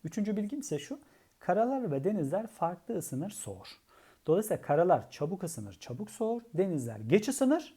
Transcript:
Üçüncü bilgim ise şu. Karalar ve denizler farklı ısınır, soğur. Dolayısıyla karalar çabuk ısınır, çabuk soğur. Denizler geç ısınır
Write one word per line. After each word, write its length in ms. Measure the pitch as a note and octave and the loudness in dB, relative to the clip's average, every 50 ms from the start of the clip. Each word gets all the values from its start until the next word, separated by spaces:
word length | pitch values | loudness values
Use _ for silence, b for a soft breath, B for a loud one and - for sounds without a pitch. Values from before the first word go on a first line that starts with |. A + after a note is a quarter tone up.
| - | -8
Üçüncü 320 | D#3+ - A3+ G3+ G#3 G#3+ | -6 -2 -2 -2 0 0
bilgim 240 | G#3 G#3 G3+ C#4+ D4 | -2 -2 -2 -4 -6
ise 180 | C4+ - - C#3+ | -4 -4 -4 -6
şu. 200 | - - C#4 C#4+ b b b b b b b _ | -4 -8 -12 -12 b b b b b b b _
Karalar 520 | - - F3+ G#3 A3+ B3 C4+ C4+ B3 G3 | -2 0 2 4 4 2 0 -2 -2 -2
ve 140 | C#3 C#3 C#3 | -2 0 0
denizler 420 | F#3+ G#3+ G3 D3+ C3+ D#3+ G3 A#3 | 0 0 0 0 0 0 -2 -2
farklı 500 | A3 - - F#3+ E3+ F3+ F3+ _ - A#3 | -4 -4 -2 -2 -2 -2 -6 _ -6 -6
ısınır, 340 | F3+ - - C3 B2+ D#3+ G3+ | -6 -4 -4 -4 -4 -4 -6
soğur. 500 | G#3 - - A2 F#2+ F2+ - - - _ _ b b b b b b b _ | -8 -10 -10 -10 -10 -12 -14 -18 -20 _ _ b b b b b b b _
Dolayısıyla 360 | - D#3+ F#3+ G#3+ - E3+ - | 4 4 4 4 0 -2 -2
karalar 480 | - - C#3+ D3+ E3+ F#3 E3+ B2+ - - | 0 2 4 4 6 6 6 4 4 -6
çabuk 340 | - - D3 D3+ G3 F#3 - | -6 -4 -4 -4 -2 -4 -6
ısınır, 320 | D#3+ - - G#2 G2 F#2+ _ | -8 -8 -8 -10 -12 -12 _
çabuk 300 | - - A#2+ - G#2+ G#2 | -10 -10 -8 -8 -8 -10
soğur. 320 | - - A3+ A3 A#3 A#3+ A#3 - - | -6 -4 -2 -2 -2 -4 -6 -4 0
Denizler 460 | D#3 F#3+ G3 E3+ D3 A#2+ A#2 A2 G#2 | 0 2 2 2 -2 -2 -4 -8 -8
geç 280 | A2 A2 D3+ G#3 G#3 - | 0 4 4 4 4 2
ısınır 460 | C4 - C4+ C4 D4+ E4+ - - - | 2 4 4 4 4 2 0 -8 -18